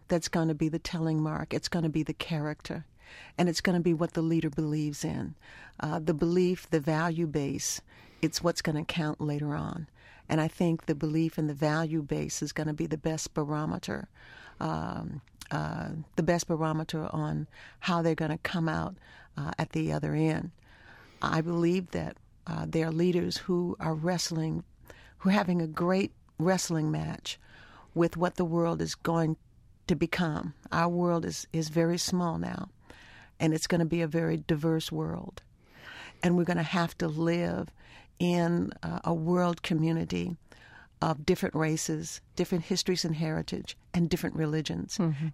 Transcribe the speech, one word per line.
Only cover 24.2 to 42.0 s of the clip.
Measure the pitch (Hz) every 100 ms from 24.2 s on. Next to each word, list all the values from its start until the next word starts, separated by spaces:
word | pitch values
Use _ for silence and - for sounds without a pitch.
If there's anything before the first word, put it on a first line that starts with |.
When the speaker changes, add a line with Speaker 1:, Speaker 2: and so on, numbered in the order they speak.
| - 160 160 160 - - - - - -
Speaker 1:
who | 190
are |
having | 202 185 175
a | 160
great | 156 175 190 202 - - -
wrestling | 165 185 - 160 151
match | 156 156 160 - - - - - - -
with | 165 170 165
what | 175 -
the | 175
world | 170 165 165
is | 160 -
going | - 165 160 160 - - - - -
to | 156
become. | 165 - 170 151 - - -
Our | - 170
world | 175 175 170 170
is, | 156 -
is | 165 156
very | 156 170 175
small | - 180 175 165
now, | 170 185 185 - - - - - - -
and | 160
it's | 156 -
gonna | 170 165
be | 170
a | 165
very | 165 165 160
diverse | - 156 160 160 -
world. | 156 160 170 190 - - - - - - - - -
And | 180 175
we're | 170
gonna | 170
have | 156 180 170 -
to | 170
live | 156 165 170 170 170 175 - - - - -
in, | 175 175 170 170 - -
uh, | 165 170
a | -
world | 170 160 180 175 170
community | - 160 160 165 165 180 175 170 _ - - - - -
of | 160 147 151
different | 180 185 -
races, | 156 160 - 156